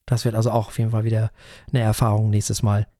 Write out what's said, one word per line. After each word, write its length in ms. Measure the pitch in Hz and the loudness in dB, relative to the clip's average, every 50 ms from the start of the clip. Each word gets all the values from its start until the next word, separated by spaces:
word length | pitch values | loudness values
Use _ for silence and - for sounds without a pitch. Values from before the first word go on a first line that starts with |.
| _ | _
Das 200 | - 123 117 - | -2 -2 0 0
wird 100 | 120 110 | 0 0
also 160 | 110 110 120 | 0 0 0
auch 160 | 107 117 104 - | 0 0 -2 -2
auf 100 | - - | -4 -4
jeden 140 | 113 113 | -2 -2
Fall 140 | 113 110 107 | 0 -2 0
wieder 260 | 113 113 110 110 110 - - - - - - - - | 0 0 0 0 -2 -4 -8 -18 -20 -20 -20 -8 -4
eine 100 | - 127 | -2 0
Erfahrung 480 | 113 107 107 - 123 110 104 110 110 107 | 2 2 2 2 2 2 2 2 2 2
nächstes 320 | 104 104 98 - 110 - | 2 0 0 -2 -2 -2
Mal. 260 | - 104 104 104 104 - _ _ | 0 0 0 0 -2 -4 _ _